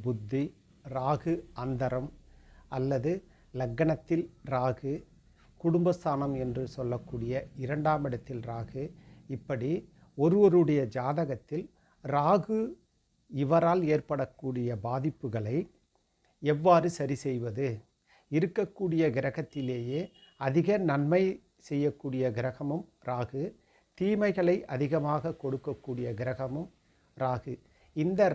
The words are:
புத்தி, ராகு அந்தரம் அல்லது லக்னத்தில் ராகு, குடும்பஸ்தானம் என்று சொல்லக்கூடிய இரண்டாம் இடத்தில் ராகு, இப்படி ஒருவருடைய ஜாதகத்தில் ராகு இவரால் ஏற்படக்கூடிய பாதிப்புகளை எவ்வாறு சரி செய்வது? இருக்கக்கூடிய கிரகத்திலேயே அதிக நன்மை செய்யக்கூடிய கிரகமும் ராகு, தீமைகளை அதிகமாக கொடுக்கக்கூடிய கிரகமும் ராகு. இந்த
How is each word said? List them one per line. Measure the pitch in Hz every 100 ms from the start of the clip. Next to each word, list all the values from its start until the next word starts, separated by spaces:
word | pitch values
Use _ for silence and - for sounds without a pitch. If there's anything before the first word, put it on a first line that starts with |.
| 117
புத்தி, | 110 104 131 147 - _ _ - 127
ராகு | 131 147 165 170 - -
அந்தரம் | 123 123 127 127 143 - - - - - - 131
அல்லது | 135 135 143 190 - _ _ 127
லக்னத்தில் | 123 117 160 156 - 165 170 - -
ராகு, | 131 127 127 135 147 - - _ _ - -
குடும்பஸ்தானம் | 170 175 175 175 160 139 143 135
என்று | 127 120 127 -
சொல்லக்கூடிய | 123 120 - 120 117 127 - 139 131
இரண்டாம் | 151 151 151 143
இடத்தில் | 120 - 123 117
ராகு, | 117 110 131 151 - - - - 131
இப்படி | - 131 127 180 - _ _ - 156
ஒருவருடைய | 202 202 175 147 147 123 123
ஜாதகத்தில் | 127 147 143 131 - 156 - _ _ _ 131 143
ராகு | 151 196 190 220 233 359 _ _ _ _ - 135
இவரால் | 139 165 170 180 156 151
ஏற்படக்கூடிய | - 143 131 - 131 123 120 110 117
பாதிப்புகளை | 131 147 - 127 110 107 143 - _ _ _ _ _ _ - 143
எவ்வாறு | 151 180 170 175 -
சரி | 135 139 139
செய்வது? | 123 117 107 135 107 - _ _ _ - 147
இருக்கக்கூடிய | 175 214 202 - 185 160 156 123
கிரகத்திலேயே | 135 160 156 147 127 123 120 143 185 - - - 135
அதிக | 151 175 208 170
நன்மை | 143 143 180 190 - _ _ -
செய்யக்கூடிய | 143 147 - 135 131 127 110
கிரகமும் | 127 - 143 160 - _ -
ராகு, | 123 120 135 185 - _ _ _ -
தீமைகளை | 190 214 208 190 175 185 -
அதிகமாக | 131 143 156 147 151 165 156
கொடுக்கக்கூடிய | 139 131 147 139 - 123 120 110
கிரகமும் | 123 127 131 143 185 _ _ _ _ -
ராகு. | 131 120 - 120 _ _ _ 151
இந்த | 165 190 190